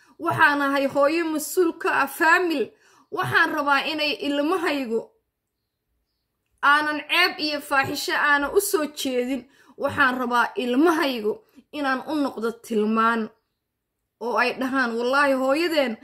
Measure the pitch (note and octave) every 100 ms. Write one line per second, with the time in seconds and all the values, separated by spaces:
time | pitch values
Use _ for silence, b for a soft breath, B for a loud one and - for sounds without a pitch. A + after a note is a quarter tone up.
0 | b - E4+ E4+ D#4 C#4+ C#4 C#4 C#4 C#4+
1 | C#4+ E4 D#4+ D#4 - F#4 E4+ - F#4 C4+
2 | C4+ - D#4+ F4+ F4+ D4 G#3 b b b
3 | b - F#4 G4 E4 D#4 C#4+ C#4 D4 D#4
4 | D4 C4+ C#4+ C#4+ D4 F4+ E4+ C#4+ B3 A3+
5 | - _ _ _ _ _ _ _ _ _
6 | _ _ _ _ _ _ C#4 D4 D4+ D4+
7 | C#4+ D#4+ F4+ - D4+ D4 - C#4 C4+ D4
8 | - D#4 C#4+ C#4+ C#4 G4 - D#4+ D4 -
9 | C4+ B3 B3 C4+ - b b - C4+ D4
10 | C4+ B3+ B3 A#3+ A#3 - B3 B3 E4+ D#4+
11 | C#4+ A#3+ G#3 - b b _ D4 C#4 C4
12 | - D4+ C4+ - A3+ A3+ - A3 G#3+ A3
13 | A3+ A3+ A3 _ _ _ _ _ _ _
14 | _ _ A3+ G#3+ B3 - B3+ C4+ A#3+ A3+
15 | B3 C#4 C#4+ C4+ C4 C#4+ E4+ D4+ C4 A3